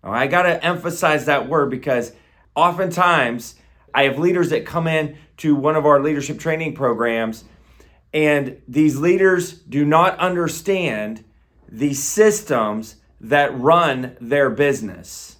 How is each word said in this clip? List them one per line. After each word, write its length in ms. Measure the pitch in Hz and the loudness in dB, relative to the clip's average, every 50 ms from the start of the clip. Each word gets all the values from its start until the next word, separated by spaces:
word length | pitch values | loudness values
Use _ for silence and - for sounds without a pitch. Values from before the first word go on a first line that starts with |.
| - | -8
Now, 100 | 87 101 | -6 -4
I 140 | 117 131 | -2 -2
gotta 380 | 139 160 175 180 180 165 135 - | 0 2 2 2 2 0 0 -2
emphasize 600 | 165 175 160 - 170 - - 185 165 151 147 - | -2 -4 -2 -4 -6 -6 -2 0 0 0 0 0
that 240 | 156 147 135 120 123 | 0 0 0 -2 -2
word 180 | 156 160 143 131 | -2 -2 0 -2
because 420 | 131 127 131 147 131 123 117 - - - _ _ _ _ _ _ _ | -4 -6 -4 -2 -2 -2 -2 -6 -10 -20 _ _ _ _ _ _ _
oftentimes 1000 | 143 165 175 170 170 190 180 170 180 180 175 170 156 131 120 120 120 - - - _ _ _ _ _ _ _ - | 2 2 2 2 0 -4 -4 0 2 2 4 4 2 0 0 -4 -8 -10 -14 -20 _ _ _ _ _ _ _ 0
I 120 | - 139 | 0 2
have 140 | 139 135 143 | 2 0 0
leaders 300 | 160 180 185 180 170 - | 0 0 2 2 0 0
that 140 | 156 156 - | 0 -4 -4
come 220 | - - 170 165 | -4 -6 -4 -2
in 320 | 165 160 156 156 151 151 - - _ _ - | 0 0 0 -2 -4 -8 -14 -20 _ _ -6
to 160 | - 160 147 | 0 0 0
one 220 | 139 131 151 156 | 2 2 0 0
of 80 | 156 143 | 2 4
our 160 | 151 147 143 | 4 4 4
leadership 380 | 139 156 151 143 139 - 151 113 | 4 0 -2 -2 -4 -8 -10 -8
training 360 | - 160 160 160 165 156 127 | -4 -4 -4 -4 -4 -8 -6
programs, 720 | - 135 123 117 107 117 117 117 113 113 110 110 113 - - _ _ _ _ _ _ - _ _ _ _ _ - | -4 -2 -2 0 0 -2 -2 0 -2 -2 -4 -6 -10 -14 -20 _ _ _ _ _ _ -20 _ _ _ _ _ -2
and 420 | 156 151 151 147 143 139 127 - - _ | 0 2 2 2 0 0 -4 -10 -14 _
these 300 | - 120 143 156 156 135 | -6 0 2 2 2 2
leaders 560 | 131 151 175 180 185 190 190 190 175 175 - - | 2 2 2 2 4 4 4 4 2 -2 -6 -10
do 320 | - _ - - 143 147 | -18 _ -6 -2 0 2
not 340 | 147 156 160 175 185 - - | 4 4 4 4 4 2 0
understand 1040 | 180 185 180 175 170 156 - - - - 196 185 175 147 113 107 107 107 113 107 - _ _ _ _ _ _ _ _ - | -2 -2 0 -2 -2 -4 -4 -6 -4 -2 -2 -2 -2 -4 -4 -4 -6 -8 -10 -12 -16 _ _ _ _ _ _ _ _ -20
the 240 | - 113 135 147 139 | -8 -4 -4 -2 -2
systems 1040 | 135 - - - 208 214 214 208 208 - - 147 120 113 107 104 110 110 - - _ _ _ _ _ | -4 -6 -6 2 4 4 4 4 2 -4 -2 -2 0 0 -2 -4 -6 -8 -12 -18 _ _ _ _ _
that 380 | - 113 139 147 143 123 127 131 | -4 0 2 2 2 0 -2 0
run 580 | 123 143 165 175 170 156 135 127 127 123 123 - | 2 4 4 4 4 2 0 -2 -6 -10 -12 -14
their 300 | 123 117 135 143 139 127 | -6 -2 0 2 2 0
business. 880 | 113 110 147 143 135 - 110 101 90 - 85 - - - - - - _ | 2 2 2 2 2 0 -4 -10 -10 -12 -18 -18 -18 -18 -18 -20 -20 _